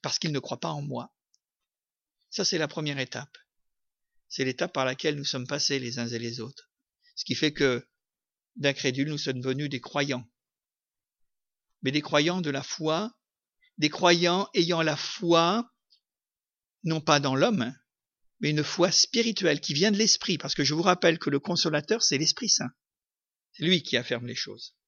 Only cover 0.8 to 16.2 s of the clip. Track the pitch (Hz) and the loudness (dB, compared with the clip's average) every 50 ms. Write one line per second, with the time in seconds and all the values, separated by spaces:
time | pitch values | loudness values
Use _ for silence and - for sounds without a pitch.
0.8 | 143 143 139 120 123 - _ _ _ _ _ _ _ _ _ _ _ _ _ _ | -8 -8 -8 -8 -10 -12 _ _ _ _ _ _ _ _ _ _ _ _ _ _
1.8 | _ _ _ _ _ _ _ _ _ _ - - 247 - 214 165 156 147 - - | _ _ _ _ _ _ _ _ _ _ -6 -4 -2 -2 0 -2 -2 -4 -4 -6
2.8 | 156 147 143 139 131 123 - 120 139 - _ - _ _ _ _ _ _ _ _ | -4 -4 -4 -4 -6 -6 -6 -12 -12 -12 _ -20 _ _ _ _ _ _ _ _
3.8 | _ _ _ _ _ _ _ _ _ _ - - 139 131 123 - 170 170 - 139 | _ _ _ _ _ _ _ _ _ _ -6 -4 -4 -4 -2 -2 -4 -4 -2 -2
4.8 | 131 127 127 - - 160 151 143 139 - - 135 123 - 147 139 139 - 143 135 | -2 -2 -2 -2 -2 -4 -4 -2 -4 -6 -6 -6 -6 -6 -4 -4 -2 -2 -2 -2
5.8 | 127 120 117 - 120 117 120 117 117 117 117 123 110 143 139 - - _ _ _ | -4 -6 -6 -6 -6 -6 -6 -6 -6 -6 -8 -8 -10 -12 -12 -18 -20 _ _ _
6.8 | _ _ _ _ _ _ _ - - - - - - 151 147 - 147 135 123 117 | _ _ _ _ _ _ _ -12 -8 -8 -4 0 0 0 2 4 2 4 4 2
7.8 | - _ _ _ _ _ _ _ _ _ _ _ _ _ _ - 139 143 135 - | -4 _ _ _ _ _ _ _ _ _ _ _ _ _ _ -2 -2 -2 0 0
8.8 | - 135 127 135 139 151 151 143 - 143 131 127 123 131 131 135 151 143 139 123 | -2 -2 0 0 -2 -2 -2 -4 -4 -4 -4 -4 -2 -4 -2 -2 -4 -6 -6 -8
9.8 | - - - 143 143 147 135 123 117 _ _ _ _ _ _ _ _ _ _ _ | -10 -6 -2 -2 -2 -2 -2 -6 -6 _ _ _ _ _ _ _ _ _ _ _
10.8 | _ _ _ _ _ _ _ _ _ _ _ _ _ _ _ _ _ _ _ _ | _ _ _ _ _ _ _ _ _ _ _ _ _ _ _ _ _ _ _ _
11.8 | - 127 139 151 147 - 160 147 147 165 175 185 175 160 135 135 139 - - - | -4 -2 -2 -2 -4 0 0 2 2 2 0 -2 -2 -2 -4 -4 -6 -8 -10 -4
12.8 | 160 156 156 165 208 226 - _ _ _ _ _ _ _ _ _ _ _ _ - | -2 -2 0 0 -2 -4 -8 _ _ _ _ _ _ _ _ _ _ _ _ -2
13.8 | 147 151 147 - 190 175 175 170 170 175 175 185 196 - - 180 170 165 180 165 | -2 -2 0 4 6 6 6 6 6 4 4 2 0 0 2 0 2 2 2 2
14.8 | 160 156 151 151 - - - - 208 170 170 165 165 170 190 226 240 - _ _ | 2 0 0 -2 -4 -8 -8 -4 2 4 6 6 6 4 2 0 -2 -4 _ _
15.8 | _ _ _ _ _ _ _ _ | _ _ _ _ _ _ _ _